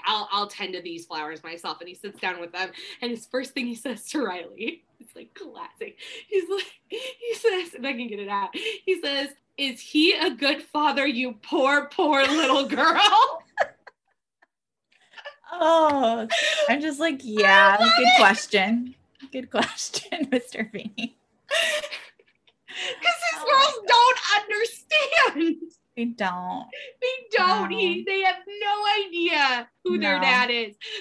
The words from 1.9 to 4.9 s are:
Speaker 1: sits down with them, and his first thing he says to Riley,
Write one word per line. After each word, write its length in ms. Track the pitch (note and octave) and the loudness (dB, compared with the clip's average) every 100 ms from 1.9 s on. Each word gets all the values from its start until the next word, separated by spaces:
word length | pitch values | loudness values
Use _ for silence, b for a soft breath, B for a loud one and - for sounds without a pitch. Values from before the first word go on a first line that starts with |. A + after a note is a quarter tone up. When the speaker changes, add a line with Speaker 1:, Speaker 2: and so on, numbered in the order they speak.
| F3+ | -16
Speaker 1:
sits 240 | G#3 G#3 | -16 -8
down 200 | G3 F3+ | -6 -6
with 120 | E3+ | -8
them, 180 | F3 F#3 B B B | -8 -8 B B B
and 100 | A#3+ | -8
his 160 | A#3 - | -8 -6
first 260 | B3+ C4 | -6 -6
thing 140 | - A#3+ | -6 -8
he 80 | |
says 300 | A3+ C#4 G#3+ - | -8 -8 -10 -8
to 120 | D#4 | -4
Riley, 600 | A3+ F3+ E3+ - A3+ E4+ _ | -4 -6 -12 -10 -10 -10 _